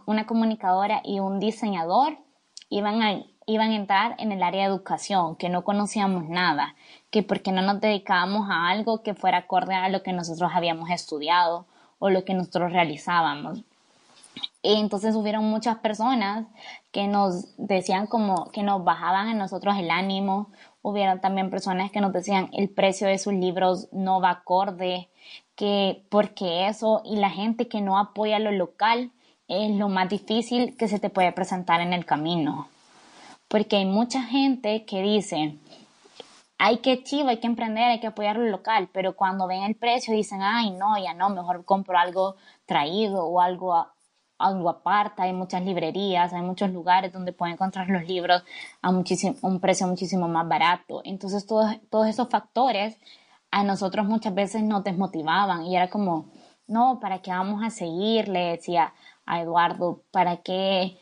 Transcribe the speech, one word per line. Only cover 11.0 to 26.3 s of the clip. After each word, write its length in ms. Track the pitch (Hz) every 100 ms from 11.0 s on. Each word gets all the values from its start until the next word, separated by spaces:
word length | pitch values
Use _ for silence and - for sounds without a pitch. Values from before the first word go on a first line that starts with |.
| - 151 147 175 170 170 180 _ _ _
o 120 | 196
lo 140 | 190
que 100 | 190
nosotros 380 | 185 180 175 175
realizábamos. 920 | 180 165 151 - 175 160 147 156 - - _ _ _ _ - - - - _
Entonces 520 | - 214 208 202 220
hubieron 300 | 220 208 214
muchas 320 | 214 214 226 226
personas 680 | 220 214 233 262 196 214 220 - - - _
que 160 | 196 202
nos 500 | 202 196 180 - -
decían 500 | 208 190 180 185 214
como 420 | 233 208 180 -
que 120 | -
nos 180 | 202 196
bajaban 460 | 175 165 170 190 214
a 60 |
nosotros 420 | 226 190 190 202 202
el 120 | 170
ánimo, 600 | 170 196 190 196 196 208 - - _
hubieron 380 | 202 202 196 185
también 300 | 185 190 190
personas 420 | 196 196 180 196
que 80 | 208
nos 120 | 196
decían 380 | 180 190 196 180
el 160 | - 196
precio 380 | - 196 190 196
de 120 | 190
sus 140 | 208
libros 560 | 196 180 180 185 185 -
no 280 | 190 190 190
va 100 | 180
acorde, 800 | 175 - 185 196 180 185 180 175 _ - - _
que 500 | - 202 202 190 190 _
porque 560 | 208 208